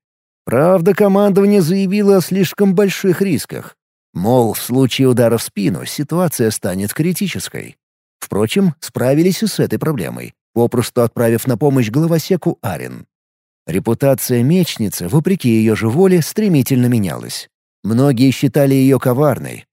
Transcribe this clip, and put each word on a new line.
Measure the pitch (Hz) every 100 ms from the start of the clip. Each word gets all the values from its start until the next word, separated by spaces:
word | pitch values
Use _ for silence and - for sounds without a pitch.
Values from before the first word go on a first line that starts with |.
| _ _ _ _ -
Правда, | 117 165 190 170
командование | 190 202 196 208 190 202 202
заявило | 156 196 196 202 202 196
о |
слишком | 160 190 185 - 202 185
больших | 202 - 196 175
рисках. | 196 170 - 62 - - _ _ _ -
Мол, | 95 127 113
в | -
случае | - 127 131 - 135
удара | 117 117 117
в |
спину | - - 185 82 64
ситуация | - 147 165 180 - 113
станет | - 104 92 101
критической. | - 160 175 196 185 - - 50 - _ _ _ _
Впрочем, | - 98 110 196 196 143
справились | - - 120 147 175 185
и | 214
с | -
этой | 120 107
проблемой, | 151 143 71 60 60 - _
попросту | - 117 120 120 -
отправив | 117 - 117 117 -
на | 117
помощь | 147 135 110
Головосеку | 120 165 165 - 185 - -
Арин. | - 80 62 64 - _ _ _ _ _ -
Репутация | 190 - 113 139 135 - 123
мечницы, | 123 180 165 - 104 - 87
вопреки | 143 156 190 127
ее | 113 110 104
же | 110
воле, | 127 190 180
стремительно | 147 - 214 156 123 131 123
менялась. | 120 95 60 58 - - _ _ _
Многие | 98 113 139 120 131
считали | 123 147 - 139
ее | 135 131 131
коварной, | - 123 147 117 65 57 -